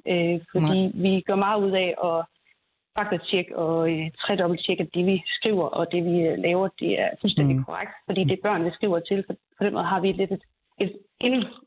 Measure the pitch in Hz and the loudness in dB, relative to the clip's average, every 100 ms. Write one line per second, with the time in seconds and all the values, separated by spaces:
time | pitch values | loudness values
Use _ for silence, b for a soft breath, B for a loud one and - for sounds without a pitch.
0 | - 175 170 170 170 180 156 190 190 - | -2 0 2 0 -2 0 2 2 2 0
1 | 190 190 175 196 196 214 196 190 180 - | 2 2 2 0 2 2 2 2 0 0
2 | 175 165 165 _ b _ _ _ _ - | 0 -2 -4 _ b _ _ _ _ -4
3 | 208 180 - 190 180 - 160 165 165 160 | -2 -2 0 -2 -2 -2 0 2 2 0
4 | 160 - - 196 175 170 - 180 165 175 | -4 -6 -2 0 0 0 -2 -2 -2 0
5 | 180 190 - - 226 202 156 - 170 175 | 2 2 -2 -4 0 0 0 -2 -2 0
6 | 170 175 165 147 170 180 190 - - 95 | 0 2 2 0 0 0 0 -2 -2 0
7 | 98 - 208 - 143 135 131 165 190 - | 0 -2 -2 2 2 2 -2 -8 -10 -10
8 | - 190 160 190 208 185 170 - 214 170 | -4 0 0 0 0 0 -2 -2 0 0
9 | 170 196 196 190 _ - 202 - 170 190 | 0 -2 -2 -10 _ -4 -2 0 0 0
10 | 190 185 190 196 - _ _ - 190 - | 2 0 -2 -4 -8 _ _ -4 -4 -4
11 | - _ 247 254 208 - | -16 _ 0 0 -2 -8